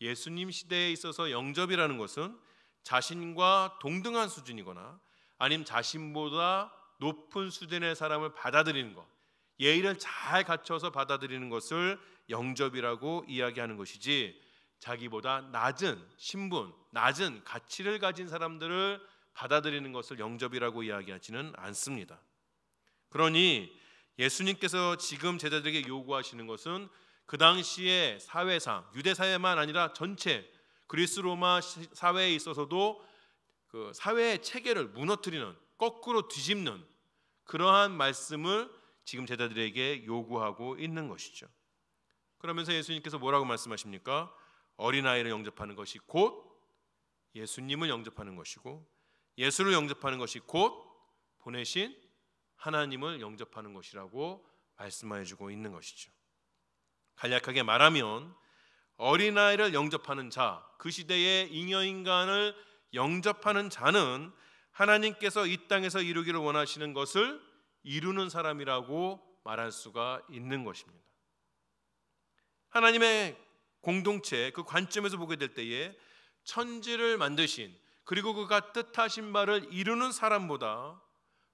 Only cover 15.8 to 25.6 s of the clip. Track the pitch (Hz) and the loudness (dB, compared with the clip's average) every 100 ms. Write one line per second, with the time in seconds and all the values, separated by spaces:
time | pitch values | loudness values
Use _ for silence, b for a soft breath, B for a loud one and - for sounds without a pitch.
15.8 | 185 98 85 - - 190 196 170 95 - | -2 -2 -8 -14 -10 -8 -4 -4 -6 -12
16.8 | _ 117 123 139 185 110 - 120 - - | _ 2 2 4 -2 -4 -10 -12 -10 -6
17.8 | 190 214 190 170 180 165 165 160 165 180 | -4 -2 -2 -2 -6 -6 -6 -4 -4 0
18.8 | 196 202 B B B - 127 147 151 147 | 0 -2 B B B -8 2 2 2 -4
19.8 | 139 123 113 127 107 117 123 123 120 113 | -6 -8 -8 -8 -8 -4 -4 -2 -2 -2
20.8 | 110 101 98 92 - 117 151 - 95 101 | -4 -4 -6 -12 -10 -10 -10 -12 -10 -6
21.8 | 135 127 87 82 _ _ _ _ _ _ | -6 -8 -12 -18 _ _ _ _ _ _
22.8 | _ _ _ 143 160 160 185 123 90 B | _ _ _ 2 4 6 6 4 -2 B
23.8 | B B B - 131 - 190 196 180 180 | B B B 0 0 2 0 0 0 2
24.8 | 175 170 - 143 170 175 151 151 | 2 0 -4 -2 -2 0 0 0